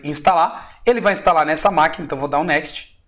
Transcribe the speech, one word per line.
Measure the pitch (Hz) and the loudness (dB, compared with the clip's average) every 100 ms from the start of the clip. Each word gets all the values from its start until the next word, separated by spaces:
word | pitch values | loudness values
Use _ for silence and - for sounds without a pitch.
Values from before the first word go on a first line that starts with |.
instalar. | 143 147 - 175 170 - - - - | -6 -2 2 2 2 -2 -18 -4 -2
Ele | 240 | 0
vai | 196 | 0
instalar | 190 - 165 | 0 2 2
nessa | 151 156 202 | 2 2 2
máquina, | 175 156 160 | 2 0 -2
então | 151 139 | -8 -6
vou | 143 | -4
dar | 143 | -2
um | |
next. | 170 151 160 - - _ | 0 -2 -2 -6 -10 _